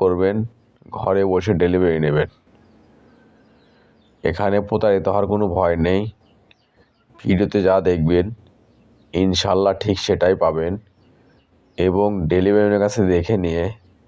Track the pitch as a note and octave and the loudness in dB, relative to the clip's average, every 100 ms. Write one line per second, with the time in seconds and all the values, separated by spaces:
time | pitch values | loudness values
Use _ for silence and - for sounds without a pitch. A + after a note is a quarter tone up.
0 | F#2+ F2 F#2+ G#2+ A2+ _ _ _ - - | 0 2 0 -2 -6 _ _ _ -18 -8
1 | - G2 G2 F#2 F#2 E2+ F2 F#2 F2+ D#2+ | -2 0 0 0 0 0 2 2 2 2
2 | D2+ D2 D2+ _ _ _ _ _ _ _ | 0 0 -2 _ _ _ _ _ _ _
3 | _ _ _ _ _ _ _ _ _ _ | _ _ _ _ _ _ _ _ _ _
4 | _ _ - E2+ G2+ G2+ G2+ A2 A2 F#2+ | _ _ -6 -4 -2 -2 -2 -2 0 0
5 | G2 G2+ G2 G#2 G#2 F2+ F2 E2+ E2 F#2+ | 0 -2 0 -2 -2 0 0 0 0 -2
6 | A2 - _ _ _ _ _ _ _ _ | -4 -12 _ _ _ _ _ _ _ _
7 | _ - - F#2 G2+ G#2 F#2+ F#2+ F2 F2 | _ -10 -2 0 2 0 2 2 2 0
8 | D#2 F2 G2 A#2 - _ _ _ _ _ | 2 2 0 -6 -20 _ _ _ _ _
9 | _ E2+ F#2+ F2+ G2 F#2+ G2 F#2+ G#2+ F#2+ | _ -2 0 0 0 2 2 0 -2 -2
10 | - F#2+ F2+ F#2+ E2 D#2+ E2 G2+ - _ | 0 0 2 2 0 0 -4 -6 -12 _
11 | _ _ _ _ _ _ _ - F#2 F#2 | _ _ _ _ _ _ _ -4 -2 0
12 | G#2 G2+ D#2 F2+ G2 G#2 G#2 G#2 G#2 A#2 | 0 -2 -2 0 2 2 2 2 0 0
13 | F#2 F2 E2+ G#2+ F2 E2 F#2 A2 _ _ | 0 0 0 -2 -2 -2 -4 -8 _ _